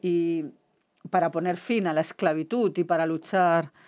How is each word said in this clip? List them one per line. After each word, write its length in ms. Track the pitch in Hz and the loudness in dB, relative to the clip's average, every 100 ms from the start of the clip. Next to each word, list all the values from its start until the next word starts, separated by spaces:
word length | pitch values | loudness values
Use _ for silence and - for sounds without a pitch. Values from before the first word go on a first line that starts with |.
y 440 | 180 175 170 165 147 - _ _ _ _ - | -2 0 0 -2 -6 -14 _ _ _ _ -2
para 200 | 185 170 | 0 0
poner 280 | 165 180 175 | -2 -2 -4
fin 280 | - 233 175 | -2 0 0
a 60 | |
la 80 | 156 | 0
esclavitud 760 | 160 - 180 156 156 240 208 175 | -2 -2 0 0 -2 0 0 0
y 60 | |
para 200 | 165 165 | 0 0
luchar, 680 | 160 160 - 190 175 170 151 _ | 0 -4 -2 2 4 2 0 _